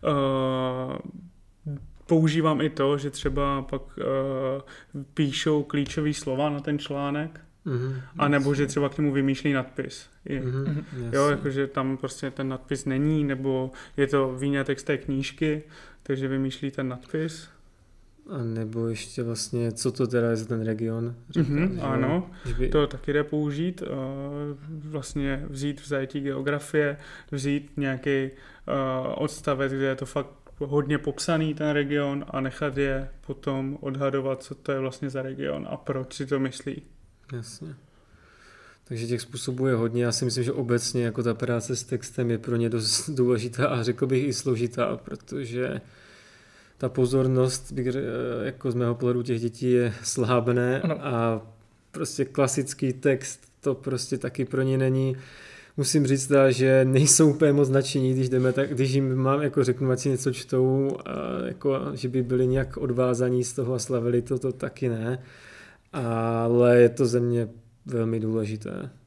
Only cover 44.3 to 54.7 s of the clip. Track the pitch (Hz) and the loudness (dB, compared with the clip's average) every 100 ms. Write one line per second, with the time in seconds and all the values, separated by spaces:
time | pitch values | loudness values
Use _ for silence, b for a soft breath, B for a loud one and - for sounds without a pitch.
44.3 | 127 - 117 120 123 120 117 - - - | -2 0 0 0 0 -2 -2 -8 -14 -8
45.3 | 135 127 120 127 131 - B B B B | -8 -6 -4 -4 -4 -10 B B B B
46.3 | B B B B _ 127 127 123 135 131 | B B B B _ -4 2 2 4 4
47.3 | 127 127 127 - 135 127 127 127 117 123 | 4 2 0 -6 -4 -2 -2 -4 -4 -4
48.3 | 120 110 131 135 120 120 120 123 123 120 | -2 -4 -4 -2 0 0 2 2 2 0
49.3 | 117 117 - 127 123 120 101 - - 117 | 0 -2 -2 4 4 4 -2 -6 -2 2
50.3 | 123 117 123 123 127 170 147 139 120 117 | 4 4 2 2 2 0 -2 -2 0 2
51.3 | 113 - - - _ _ - 160 - 135 | 0 -4 -20 -20 _ _ -8 -6 -2 -4
52.3 | - 135 131 131 - 135 131 143 135 135 | 2 2 2 -2 -2 -2 2 2 2 0
53.3 | - - _ - 131 - 127 - 131 131 | -12 -18 _ -4 -2 -2 -4 -4 -4 -4
54.3 | - 127 - 131 | -4 -2 0 2